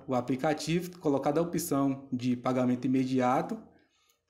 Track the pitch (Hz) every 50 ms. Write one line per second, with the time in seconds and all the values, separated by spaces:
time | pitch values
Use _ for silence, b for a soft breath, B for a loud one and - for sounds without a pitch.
0 | - - 127 123 120 - 135 131 - 160 147 147 - 156 160 180 175 175 - -
1 | - 156 139 135 139 147 147 160 170 170 - 156 156 - 143 139 139 139 135 135
2 | - - 131 120 120 127 123 120 - 127 127 127 123 123 123 120 - 131 131 131
3 | 131 127 131 127 123 123 131 160 175 - 220 - - b b b b b b b
4 | b b b b b